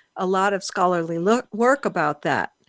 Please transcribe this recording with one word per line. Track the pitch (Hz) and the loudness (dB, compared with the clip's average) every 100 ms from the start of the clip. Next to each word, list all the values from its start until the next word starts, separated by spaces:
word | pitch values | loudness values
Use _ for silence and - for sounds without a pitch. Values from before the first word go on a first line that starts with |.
| _ - | _ -6
a | 185 | -2
lot | 190 196 | 0 0
of | 190 | -2
scholarly | - - 180 175 165 170 | -4 0 0 0 -2 -2
lo-, | 185 240 - | 2 0 0
work | 208 240 277 202 | 0 2 2 0
about | 180 151 147 | 0 -2 -2
that, | 165 123 - _ | -2 -2 -2 _